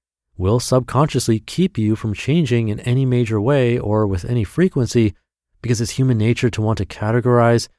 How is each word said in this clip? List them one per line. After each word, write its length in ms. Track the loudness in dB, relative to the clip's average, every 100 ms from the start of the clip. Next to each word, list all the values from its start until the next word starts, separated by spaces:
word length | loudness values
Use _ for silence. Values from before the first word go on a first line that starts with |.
| _ _ _ -6
will 240 | 0 0
subconsciously 800 | 2 0 0 0 0 0 0 -2
keep 360 | -2 -2 -2 0
you 200 | -2 -2
from 180 | -4
changing 540 | -6 -2 0 2 0 0
in 100 | -4
any 240 | -2 0
major 360 | 2 0 0 0
way 360 | 2 2 2 0
or 300 | 0 0 0
with 180 | -2
any 200 | -2 -4
frequency 680 | -2 0 0 0 0 2 0 -2 _ _ _ _
because 200 | -4 -2
it's 80 | -2
human 260 | 0 0 2
nature 320 | 0 0 -2
to 140 | 0
want 160 | -2 -2
to 80 | -6
categorize 840 | -6 -2 0 2 4 4 2 -2